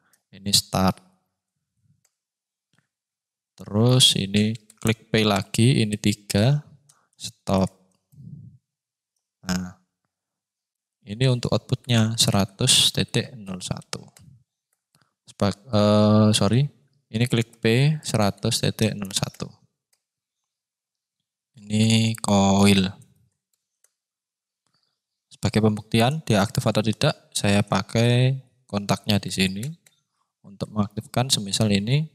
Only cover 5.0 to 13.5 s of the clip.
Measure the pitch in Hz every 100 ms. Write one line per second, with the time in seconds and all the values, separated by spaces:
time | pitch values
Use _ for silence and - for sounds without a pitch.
5 | _ 110 107 98 - - 117 127 107 104
6 | 107 104 - 101 117 147 - - _ _
7 | _ _ 117 - - 95 95 - _ _
8 | _ - - - - - _ _ _ _
9 | _ _ _ _ 92 90 90 - _ _
10 | _ _ _ _ _ _ _ _ _ _
11 | - 107 131 123 - 110 - - - 117
12 | 110 113 117 104 95 - 123 - - -
13 | - 120 - 120 98